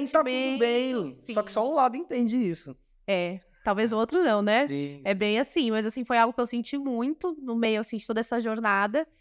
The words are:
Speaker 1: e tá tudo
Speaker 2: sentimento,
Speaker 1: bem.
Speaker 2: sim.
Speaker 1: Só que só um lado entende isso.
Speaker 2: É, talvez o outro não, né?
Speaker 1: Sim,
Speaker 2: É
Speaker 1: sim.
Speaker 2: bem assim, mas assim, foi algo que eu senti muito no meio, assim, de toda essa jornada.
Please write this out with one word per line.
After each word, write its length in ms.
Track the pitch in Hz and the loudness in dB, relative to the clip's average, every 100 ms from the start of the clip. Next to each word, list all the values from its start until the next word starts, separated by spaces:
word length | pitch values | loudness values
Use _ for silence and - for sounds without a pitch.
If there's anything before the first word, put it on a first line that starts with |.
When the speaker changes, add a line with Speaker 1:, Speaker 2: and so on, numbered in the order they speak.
Speaker 1:
e 60 | 277 | 2
tá 160 | 320 | 2
tudo 60 | 269 | 2
Speaker 2:
sentimento, 280 | 254 262 262 | 0 -2 2
Speaker 1:
bem. 520 | 233 240 262 247 156 | 2 2 0 -2 -4
Speaker 2:
sim. 220 | 127 - | -10 -4
Speaker 1:
Só 80 | 214 | -4
que 80 | 208 | -2
só 180 | 214 240 | -2 0
um 40 | |
lado 220 | 311 254 247 | 4 2 2
entende 400 | 349 247 233 247 | -6 0 0 2
isso. 400 | 208 165 - 131 _ _ - | 0 -2 -10 -18 _ _ -2
Speaker 2:
É, 320 | 190 175 185 _ _ | 0 0 -6 _ _
talvez 280 | - 196 226 | -2 0 0
o 40 | 214 | 0
outro 280 | 226 349 | 0 2
não, 180 | 330 208 | 4 4
né? 240 | 208 220 285 | 4 2 2
Speaker 1:
Sim, 360 | 143 143 143 | -2 -6 -6
Speaker 2:
É 80 | 139 | -4
Speaker 1:
sim. 60 | 196 | 0
Speaker 2:
bem 200 | 208 214 | 2 0
assim, 320 | 277 349 240 | 0 0 0
mas 160 | 220 214 | 0 -2
assim, 180 | 262 | -4
foi 140 | 240 240 | 0 4
algo 140 | 233 | 4
que 60 | 247 | 2
eu 60 | 240 | -2
senti 300 | 240 226 285 | -2 -4 -4
muito 580 | 277 233 254 320 359 311 | -4 -2 -2 -2 -4 -6
no 140 | 262 | -4
meio, 260 | 233 226 214 | 0 2 0
assim, 160 | 214 220 | -2 -8
de 100 | - | -4
toda 120 | 220 | -2
essa 200 | 233 240 | 0 -2
jornada. 640 | 226 220 226 196 208 247 320 _ | -2 -2 0 2 2 0 -4 _